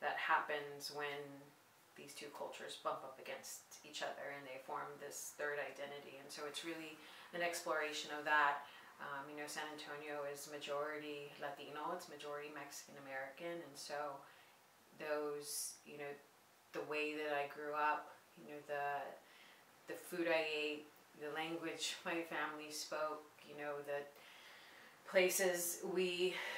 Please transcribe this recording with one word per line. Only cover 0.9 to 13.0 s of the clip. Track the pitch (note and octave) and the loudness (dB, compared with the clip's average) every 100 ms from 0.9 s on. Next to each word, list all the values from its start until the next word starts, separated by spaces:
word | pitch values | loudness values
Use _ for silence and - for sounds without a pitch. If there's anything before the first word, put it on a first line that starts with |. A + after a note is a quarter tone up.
when | C#3+ D3 C#3+ C#3+ C#3 C#3+ - - - - - | -2 -2 -2 -6 -10 -14 -20 -20 -20 -20 -16
these | D3 | -12
two | - C#3+ | -10 -8
cultures | - - - - - | -6 -6 -4 -8 -2
bump | D#3 B2+ | 0 0
up | - - | -4 -10
against | - C3+ - - - - - | -6 -6 -6 -10 -12 -16 -10
each | - | -2
other | C#3+ C#3+ C#3 | -2 -2 -4
and | C#3+ C3+ | -6 -8
they | C3+ - | -10 -4
form | D3 C#3+ C#3+ | -4 -4 -6
this | C#3+ - - - | -8 -6 -8 -2
third | D3 C#3+ | 0 2
identity. | C3+ C3+ C#3+ C#3+ C3+ C3+ | -2 -4 -6 -6 -10 -12
And | C#3+ | -10
so | D#3 D3 | -6 -4
it's | C#3+ E3 | -4 -4
really | D#3+ D#3 D#3 - - - | -4 -6 -10 -14 -16 -8
an | F3 | 2
exploration | F3 E3+ F3 D#3 D3+ D3+ D3+ D3 | 2 2 2 2 4 0 -2 0
of | D3+ | 6
that. | D3+ C#3+ C#3+ - - - - | 8 10 6 0 -14 -16 -10
Um, | C#3+ C#3 C#3+ | -6 -4 -4
you | D3 | -6
know, | D3 | -4
San | D#3 D3+ | -2 -4
Antonio | D3+ D3+ D3 D3+ D3 C#3+ | -4 -6 -6 -4 -2 -2
is | C#3+ D3+ | -4 -6
majority | D3 D3 C#3+ D3+ D3+ D3+ D3 C#3+ - | -6 0 0 2 -2 -4 -6 -6 -4
Latino, | D3 - C#3+ D3+ D#3 | -4 -4 -6 -4 0
it's | F3 - | -2 -4
majority | C#3+ D3 D3 D3 | -8 -4 -4 -4
Mexican | D3+ C#3+ - - C#3+ | -8 -8 -10 -12 -12